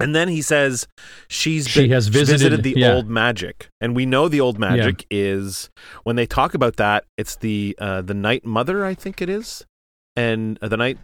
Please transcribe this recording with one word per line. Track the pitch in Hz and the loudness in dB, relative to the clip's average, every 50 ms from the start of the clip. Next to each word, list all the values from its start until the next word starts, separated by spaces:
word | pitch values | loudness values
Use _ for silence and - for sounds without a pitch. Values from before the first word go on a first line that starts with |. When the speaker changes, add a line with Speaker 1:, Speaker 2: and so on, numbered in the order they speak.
Speaker 1:
And | 127 139 151 | -4 0 0
then | 160 170 185 | 0 0 0
he | 170 156 143 | -2 -4 -2
says | - 156 147 143 139 127 117 - - _ - - - - - - _ | 0 2 2 2 2 0 -4 -8 -10 _ -20 -20 -20 -20 -20 -18 _
she's | - - - 156 160 156 143 123 | -6 -4 -2 0 0 -2 -2 0
Speaker 2:
She | 117 151 139 | 2 4 4
Speaker 1:
been, | 123 | 4
Speaker 2:
has | 127 127 110 | 4 4 2
Speaker 1:
she | 104 104 | 4 4
visited | 139 147 139 151 143 135 - | 4 4 4 4 6 6 4
Speaker 2:
visited, | - 113 107 | 4 4 0
Speaker 1:
the | 131 131 127 | 0 2 4
Speaker 2:
yeah. | 127 123 123 | 4 6 4
Speaker 1:
old | 127 117 107 | 4 0 -2
magic. | 113 113 110 120 120 - 90 90 - - - - _ _ | -2 0 0 0 0 -2 -6 -10 -10 -14 -20 -20 _ _
And | 107 117 120 | -4 -2 0
we | 123 127 | 0 0
know | 131 127 131 151 175 | 2 2 2 2 2
the | 151 147 | 2 2
old | 135 123 113 | 2 2 0
Speaker 2:
Yeah. | 101 110 95 | 0 0 0
Speaker 1:
magic | 123 117 113 - 92 - - - | 2 2 2 2 0 -2 -6 -6
is, | 104 101 101 98 98 98 98 98 92 - - - _ - - - - - - | -2 -2 0 0 -2 -2 -4 -6 -10 -10 -12 -14 _ -20 -20 -20 -20 -10 -6
when | 110 120 | -2 0
they | 120 117 | 0 0
talk | - - - 131 - - | 0 2 0 0 0 2
about | 156 131 120 - | 0 0 0 2
that, | - 110 104 104 104 - _ _ | 0 0 2 2 0 -2 _ _
it's | - 110 - - | -10 -10 -10 -10
the, | - - 110 107 104 101 101 98 - | -8 -6 -4 -2 -2 -2 -4 -6 -6
uh, | 104 101 95 95 92 | -6 -6 -4 -6 -6
the | 90 101 | -6 -6
Night | 101 98 104 120 - - | -4 -2 -2 -2 -2 -4
Mother, | 117 110 110 123 139 190 202 196 | -4 -2 -2 -2 -2 -2 -4 -4
I | 190 190 | -6 -6
think | 180 - 190 196 - | -8 -10 -14 -10 -8
it | 185 175 | -6 -6
is. | 190 208 233 - - - - _ _ _ _ _ _ _ _ _ _ | -6 -6 -8 -10 -16 -16 -18 _ _ _ _ _ _ _ _ _ _
And, | - 120 117 113 110 110 110 110 - - | -2 -2 0 0 -2 -2 -6 -6 -6 -4
uh, | 107 | -4
the | 110 | -2
Night, | 110 117 127 135 - | -2 -2 -2 -4 -6